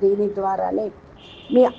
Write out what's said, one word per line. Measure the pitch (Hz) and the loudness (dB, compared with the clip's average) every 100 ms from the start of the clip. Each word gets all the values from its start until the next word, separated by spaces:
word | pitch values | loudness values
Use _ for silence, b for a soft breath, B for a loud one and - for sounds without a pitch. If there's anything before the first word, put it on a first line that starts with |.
దీని | 196 202 208 202 | 0 0 -2 -4
ద్వారానే | 190 190 185 185 392 - - - - - - | -4 -4 -4 -4 -6 -10 -20 -20 -20 -20 0
మీ | 247 254 | 4 4